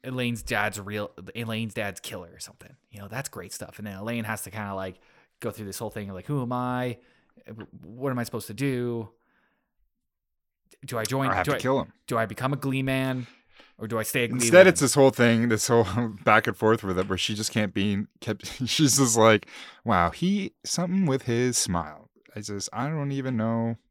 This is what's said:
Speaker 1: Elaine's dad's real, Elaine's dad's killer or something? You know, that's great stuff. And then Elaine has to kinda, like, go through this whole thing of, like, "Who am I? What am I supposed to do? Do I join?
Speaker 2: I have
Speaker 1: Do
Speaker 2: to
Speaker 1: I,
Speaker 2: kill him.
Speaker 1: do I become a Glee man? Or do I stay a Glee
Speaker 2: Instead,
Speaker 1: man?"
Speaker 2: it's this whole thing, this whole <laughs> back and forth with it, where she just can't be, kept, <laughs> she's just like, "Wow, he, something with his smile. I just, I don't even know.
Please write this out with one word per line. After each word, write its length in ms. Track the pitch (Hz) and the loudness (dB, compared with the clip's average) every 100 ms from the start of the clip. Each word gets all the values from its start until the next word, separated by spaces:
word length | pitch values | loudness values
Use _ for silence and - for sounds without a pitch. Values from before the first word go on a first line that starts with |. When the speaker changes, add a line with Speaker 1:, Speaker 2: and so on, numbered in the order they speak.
Speaker 1:
Elaine's 380 | - 127 123 117 | -8 -4 -4 -4
dad's 340 | - 113 107 104 | -4 -2 -2 -4
real, 320 | 98 104 104 - 92 | -8 -6 -8 -10 -16
Elaine's 400 | - 113 110 113 | -10 -6 -6 -6
dad's 240 | 101 101 92 | -6 -8 -8
killer 320 | - 107 85 | -12 -14 -14
or 60 | 87 | -16
something? 360 | - - - - _ | -18 -18 -20 -20 _
You 80 | 104 | -18
know, 80 | 101 | -12
that's 200 | 113 139 | -10 -10
great 240 | 107 92 | -12 -14
stuff. 260 | - 101 - | -14 -14 -12
And 80 | 104 | -12
then 100 | 95 | -10
Elaine 280 | 107 120 | -8 -6
has 180 | 107 107 | -6 -8
to 80 | - | -8
kinda, 200 | 104 104 95 | -10 -8 -8
like, 240 | 95 90 _ _ _ _ | -8 -12 _ _ _ _
go 100 | 117 | -10
through 160 | 104 104 | -8 -12
this 120 | 95 | -10
whole 100 | 113 | -10
thing 180 | 110 101 | -8 -10
of, 60 | |
like, 120 | 95 87 | -12 -6
"Who 140 | 147 | -4
am 120 | 123 | -4
I? 460 | 123 123 123 127 113 _ _ _ _ - 110 107 - | -4 -4 -4 -4 -6 _ _ _ _ -18 -16 -16 -18
What 280 | 82 117 135 | -20 -8 -4
am 80 | 123 | -4
I 20 | |
supposed 220 | 117 117 - | -4 -8 -10
to 80 | |
do? 560 | 107 139 127 123 117 107 _ _ _ _ _ _ _ _ _ _ _ _ _ _ _ _ _ | -6 -4 -2 -2 -4 -8 _ _ _ _ _ _ _ _ _ _ _ _ _ _ _ _ _
Do 140 | 123 120 | -8 -4
I 60 | |
join? 240 | 107 135 135 | -2 -2 0
Speaker 2:
I 40 | |
have 100 | 95 90 | 0 0
Speaker 1:
Do 40 | |
Speaker 2:
to 60 | 139 | 0
Speaker 1:
I, 40 | |
Speaker 2:
kill 200 | 123 135 | 0 0
him. 120 | - _ - | -2 _ -4
Speaker 1:
do 100 | 117 | -2
I 100 | 110 | -2
become 260 | 107 127 | -2 -4
a 40 | 147 | -2
Glee 260 | 139 135 | -2 -2
man? 440 | 131 131 131 127 120 - _ _ - _ | 0 0 -2 -4 -8 -16 _ _ -20 _
Or 80 | 110 | -6
do 120 | 113 | -4
I 60 | |
stay 200 | 107 135 | -2 0
a 40 | 120 | 0
Glee 80 | 123 | 0
Speaker 2:
Instead, 260 | 117 175 | 8 10
Speaker 1:
man?" 20 | 190 | 10
Speaker 2:
it's 120 | - | 8
this 140 | 139 | 2
whole 160 | - 135 | 6 6
thing, 380 | 123 120 117 120 | 8 4 6 2
this 180 | 110 - | 0 4
whole 160 | 117 | 4
<laughs> 400 | 104 98 120 107 | 4 0 -4 -2
back 220 | - 107 - | 4 4 4
and 100 | 107 | 0
forth 260 | 110 110 | 2 4
with 160 | 98 90 | 2 0
it, 100 | 95 | 0
where 80 | 92 | -2
she 160 | - | -2
just 180 | 107 107 | -4 -2
can't 220 | - 104 | -2 -2
be, 300 | 98 101 101 104 _ | 0 0 0 -4 _
kept, 260 | - 107 - | -8 -8 -8
<laughs> 200 | - 123 | -8 -4
she's 280 | - 147 120 | 2 4 4
just 220 | 131 110 | 4 6
like, 280 | 113 107 - - - - | 8 6 2 -20 -20 -12
"Wow, 260 | - 98 87 | 0 2 2
he, 420 | - 180 202 190 _ | 2 -2 0 -4 _
something 400 | - - 180 190 | -8 -4 -2 0
with 180 | 180 135 | 2 0
his 360 | - 117 127 120 | 0 0 0 0
smile. 500 | - 87 76 76 - _ _ | -2 -2 -4 -12 -20 _ _
I 60 | - | -16
just, 300 | 104 101 92 | -10 -10 -8
I 160 | - 135 | -6 -6
don't 240 | 156 143 | -4 -4
even 240 | 139 131 120 | -4 -4 -2
know. 400 | 113 117 117 117 _ | -2 0 -2 -6 _